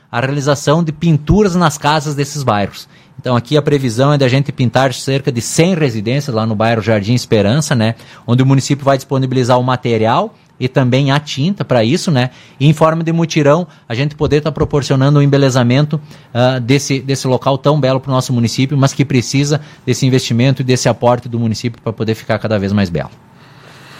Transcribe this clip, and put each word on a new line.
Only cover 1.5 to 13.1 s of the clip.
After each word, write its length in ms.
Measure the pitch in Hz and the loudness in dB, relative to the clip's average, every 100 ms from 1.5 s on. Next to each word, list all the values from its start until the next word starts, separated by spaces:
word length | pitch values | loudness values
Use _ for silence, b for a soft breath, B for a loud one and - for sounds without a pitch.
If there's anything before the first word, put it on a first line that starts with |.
| 180 | 2
nas 220 | 165 - | 0 0
casas 360 | 143 156 147 | -2 -2 -2
desses 300 | 139 143 147 | -6 -6 -4
bairros. 440 | 127 104 98 - - b b b | -2 0 -2 -8 -20 b b b
Então, 180 | 127 120 | -4 -2
aqui 200 | - 147 | 0 0
a 60 | |
previsão 500 | 147 143 131 110 139 | 2 0 0 0 2
é 60 | 147 | 2
da 100 | 131 | 2
gente 240 | 135 139 | 0 -2
pintar 420 | - 120 127 135 | -2 0 2 0
cerca 380 | - - 135 143 | -2 -4 -4 -2
de 100 | 120 | -4
cem 320 | - - 170 | -4 0 2
residências 600 | 175 139 110 104 139 143 110 | 2 -2 -2 -4 -4 -2 -4
lá 100 | 113 | -2
no 80 | |
bairro 280 | 107 113 113 | 0 0 0
Jardim 320 | 101 107 98 | 0 0 2
Esperança, 600 | 123 - 110 98 147 151 | -2 0 2 2 0 0
né, 220 | 131 110 - B B - | 0 0 -4 B B -2
onde 160 | 127 | 2
o 20 | 131 | 4
município 380 | 135 - 135 | 2 0 -2
vai 140 | 135 139 | 0 0
disponibilizar 600 | - 135 131 131 120 123 | 0 -4 -2 0 2 2
o 60 | |
material 720 | 127 123 123 113 110 143 220 b b - | 0 -2 0 0 2 0 -2 b b -8
e 80 | 127 | -4
também 440 | 143 127 127 139 | 0 2 2 2
a 80 | 143 | -2
tinta 440 | 147 131 165 202 | -4 -4 -4 -4
pra 200 | - 123 | -2 0
isso, 280 | 113 180 - | 2 0 0
né, 180 | 135 127 B B B | 0 -2 B B B
e 80 | 143 | 2
em 60 | |
forma 300 | 156 160 160 | 4 2 0
de 80 | 165 | -2